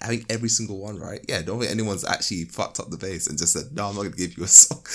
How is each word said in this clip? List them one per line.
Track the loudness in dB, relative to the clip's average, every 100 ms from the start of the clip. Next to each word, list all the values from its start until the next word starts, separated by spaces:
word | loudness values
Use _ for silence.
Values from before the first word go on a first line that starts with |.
I | -4
think | -4 -2
every | -2 0
single | 0 -2 -8
one, | -10 -10
right? | -10 -10 -4
Yeah, | -4
don't | -2 -2
think | -2
anyone's | 0 -2 -2 -2
actually | -2 -2 -4 -6
fucked | -6 -6 -6
up | -8
the | -8
bass | -6 -4 -4
and | 0
just | 0
said, | 0 -2
"No, | -6 -4
I'm | -4
not |
gonna | -6 -4
give | -6 -4
you |
a | 8
song." | 10 10 6 -4